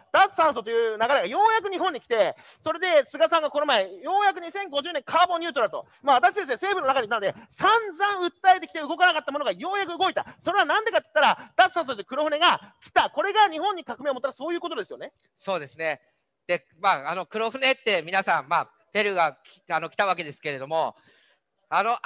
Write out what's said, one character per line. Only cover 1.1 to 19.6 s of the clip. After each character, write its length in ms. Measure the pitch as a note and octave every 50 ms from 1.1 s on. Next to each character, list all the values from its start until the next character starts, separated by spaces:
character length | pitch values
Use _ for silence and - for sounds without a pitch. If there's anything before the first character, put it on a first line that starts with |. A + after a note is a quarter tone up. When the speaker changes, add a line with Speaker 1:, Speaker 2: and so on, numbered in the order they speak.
| C#4+ C4 F3
Speaker 1:
よ 140 | F#3 B3 F4 G#4
う 60 | A4+ A4
や 80 | A4
く 100 | F4 G4+
日 80 | F#4+ E4+
本 140 | F4+ F#4 D#4
に 80 | A#3+
来 80 | - -
て、 260 | A#3 A3 F#3+ D#3 - - - - - _ -
そ 100 | D#4 D#4+
れ 80 | E4+
で 240 | F4+ F#4 E4+ D4 B3+
菅 240 | - - D4+ D#4+ D#4+
さ 120 | E4 E4
ん 20 | D#4
が 80 | C#4
こ 100 | - D4
の 60 | D4+
前、 260 | D4 B3+ G#3+ F#3+ F#3 F#3
よ 160 | F#3 - D4+ F#4 G4+
う 60 | G#4
や 80 | G4 F#4
く 80 | F4+
二 100 | E4+ E4+
千 200 | E4 G4+ G4+ F4+
五 100 | C4+ C#4
十 140 | C#4 F4 F4
年 80 | C#4+ B3
カ 160 | - - E4
ー 100 | F4+ F4+
ボ 80 | F4+
ン 40 | E4 E4
ニ 40 |
ュ 40 | E4+
ー 20 | -
ト 80 | C#4
ラ 60 | A3+
ル 60 | G3 -
と。 120 | C3 - _ _ _
ま 140 | - C#4 C4
あ、 20 |
私 200 | B3 - F#4 -
で 80 | G#4 F4+
す 40 | C4+
ね、 60 | B3
政 200 | G#3+ - G4 G4+
府 60 | F#4+
の 80 | D4+ C4
中 140 | C4+ C4+ A#3
に 40 |
い 40 | G3+
た 60 | A#3
の 40 | A3
で、 140 | G3 F3+ - - - -
散 180 | _ - - F#4+ A4 A#4 A4 G4+ E4
々 340 | D4+ G4+ G4+ G4+ F#4+ F4+
訴 300 | F4 - _ - F#4+ F#4
え 40 | F#4
て 60 | D#4+
き 60 | - -
て 80 | E4
動 160 | D4+ C#4 E4
か 80 | - F4+
な 80 | F4+ E4
か 60 | D#4
っ 60 | D4+
た 40 | -
も 100 | C#4 D4
の 40 | C#4+
が 80 | A#3 F#3
よ 200 | F3 B3 F4+ G4
う 60 | G4+
や 60 | G4
く 140 | D#4+ E4+ E4
動 100 | F#4+ F4+
い 60 | E4+
た。 100 | - - - - _
そ 120 | - D#4+ F4+
れ 60 | G4+
は 60 | F#4
な 160 | C#4+ D#4+ G#4
ん 60 | A4
で 40 | A4+
か 80 | - D#4+
っ 20 | -
て 80 | _ -
言 80 | D4+ C#4+
っ 40 |
た 80 | A#3 F#3
ら、 160 | - - - _
脱 200 | - F#4 F#4 -
炭 100 | F4 D#4+
素 100 | B3 B3+
と 60 | G3+
い 20 | G3
う 20 |
黒 180 | - B3+ C#4 D4+
船 140 | D#4 D4 D4+
が 360 | E4 F4 B3 - - - _ _
来 100 | - -
た。 200 | - F4+ B3+ G3+
こ 120 | - C#4 D#4+
れ 120 | G4 F#4+
が 160 | G#4+ G#4+ F#4+
日 80 | D#4 D#4
本 180 | E4+ G#4 G4+
に 80 | F4 D4+
革 140 | - A#3 -
命 120 | C4 D4
を 40 | C4+
も 80 | B3 B3
た 60 | C4+
ら 40 | B3
す、 60 | -
そ 100 | C4 E4
う 60 | F4
い 20 |
う 40 | E4+
こ 100 | - E4+
と 60 | E4
で 80 | B3+ F#3
す 60 | -
よ 60 | C3+
ね。 60 | A#2 D#3 C#4 _ _ _ _ _
Speaker 2:
そ 200 | _ - G3 F#3+
う 40 | E3+
で 60 | D3
す 100 | C3+ -
ね。 240 | D#3 E3 D#3+ D3 - _ _ _ _ _ _ _ _ _
で、 180 | - F3 E3+ _ _ _ D#3+
ま 300 | F#3 G3 F3+ C#3+ C3+ D3
あ、 20 |
あ 40 | E3+
の、 100 | F#3 F3
黒 240 | - - A3 A3+ A3+
船 220 | - C4+ C4 C4 C4
っ 20 |
て 280 | - - A3+ G3+ F3 D3+
皆 200 | E3 F#3 F#3+ F#3+
さ 180 | G3+ F3 D#3
ん、 80 | C3 C3+
ま 120 | E3+ D#3+
あ、 100 | C3 - _ _ _ _ -
ペ 100 | G3+ G#3
ル 80 | G3+
ー 40 | G3
が 220 | F3+ E3+ D3+ C3+ _ _
き-、 180 | _ - _